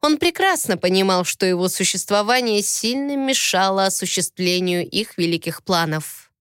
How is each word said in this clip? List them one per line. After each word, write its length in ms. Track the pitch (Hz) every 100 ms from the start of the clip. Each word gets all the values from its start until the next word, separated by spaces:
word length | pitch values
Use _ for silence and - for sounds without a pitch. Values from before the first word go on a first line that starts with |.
Он 160 | 294 302
прекрасно 600 | 349 330 381 349 - 185
понимал, 460 | 180 185 190 180
что 220 | 175 - 190
его 220 | 175 180
существование 920 | - 185 190 - 202 208 254 240 208
сильно 540 | 202 - 220 254 277 285
мешало 720 | 269 269 - 185 190 190 190
осуществлению 1000 | 190 180 - 180 - 180 180 185 175 170
их 300 | 185 220 -
великих 460 | 170 170 165 -
планов 680 | - 180 165 156 147 - - _